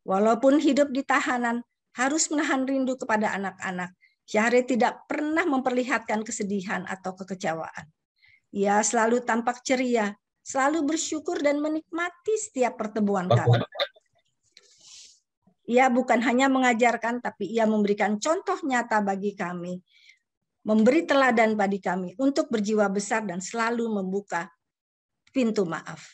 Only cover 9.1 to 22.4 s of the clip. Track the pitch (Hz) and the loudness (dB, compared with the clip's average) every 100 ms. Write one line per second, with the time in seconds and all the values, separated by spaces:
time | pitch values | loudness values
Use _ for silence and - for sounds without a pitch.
9.1 | 240 233 226 233 240 - 254 254 233 202 | 2 0 0 -2 -4 -2 0 2 0 0
10.1 | 202 _ _ - 262 269 320 285 320 - | -6 _ _ -6 0 0 2 -2 -2 -4
11.1 | 311 - 349 285 285 302 311 - 330 349 | -6 -6 0 0 0 -2 -4 -6 -6 -6
12.1 | - - 440 - 262 233 247 220 226 202 | -6 -4 -2 -4 -2 -2 -2 -6 -2 0
13.1 | 202 180 - - 117 - - - _ _ | 0 2 2 4 2 0 -6 -8 _ _
14.1 | _ _ _ _ _ _ _ - - - | _ _ _ _ _ _ _ -20 -20 -20
15.1 | _ _ _ _ _ - 240 262 247 247 | _ _ _ _ _ 0 4 4 2 2
16.1 | 233 247 240 269 262 254 226 240 226 226 | 2 2 2 2 4 2 4 2 2 -4
17.1 | 240 208 - 196 226 220 214 202 208 208 | -4 -8 -8 -6 0 2 2 2 2 0
18.1 | 208 302 359 381 381 294 247 240 214 196 | 0 -2 -2 -2 -4 -2 -2 0 0 0
19.1 | 196 202 196 175 180 175 180 _ _ _ | -2 -4 -4 -8 -6 -8 -10 _ _ _
20.1 | _ _ _ _ _ 208 220 220 311 339 | _ _ _ _ _ 0 4 6 4 2
21.1 | 277 262 233 220 214 202 196 190 185 180 | 2 4 4 2 2 0 0 -4 -4 -6
22.1 | - 269 285 | -2 0 0